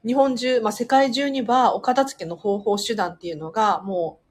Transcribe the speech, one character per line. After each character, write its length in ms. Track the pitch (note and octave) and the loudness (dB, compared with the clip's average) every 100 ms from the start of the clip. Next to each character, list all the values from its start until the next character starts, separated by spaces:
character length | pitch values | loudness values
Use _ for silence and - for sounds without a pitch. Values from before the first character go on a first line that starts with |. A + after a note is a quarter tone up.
| A3 | 0
日 100 | C4 | 2
本 200 | C4+ B3 | 2 2
中、 240 | B3+ B3+ | 0 0
ま 100 | A3 | 0
あ、 20 | |
世 120 | - A#3+ | -4 2
界 280 | C4+ C4+ | 4 4
中 160 | A#3+ C#4+ | 0 -2
に 140 | C4+ | -2
は 320 | A3+ B3 A#3+ G3+ | 0 4 4 2
お 60 | |
片 220 | - B3+ | 0 0
付 160 | C4+ - | 0 -4
け 60 | E3 | -10
の 100 | E3+ | -6
方 240 | G#3 G3+ | -2 -2
法 180 | G3+ G3+ | 0 -2
手 160 | G3+ | -2
段 180 | G#3+ F3+ | -4 -4
っ 60 | E3+ | -6
て 100 | F3 | -10
い 40 | |
う 60 | D#3 | -8
の 140 | D#3 | -6
が 300 | A3 G#3+ E3 | 0 0 0
も 360 | G3 F3+ E3 - | -2 -4 -4 -8
う 40 | _ | _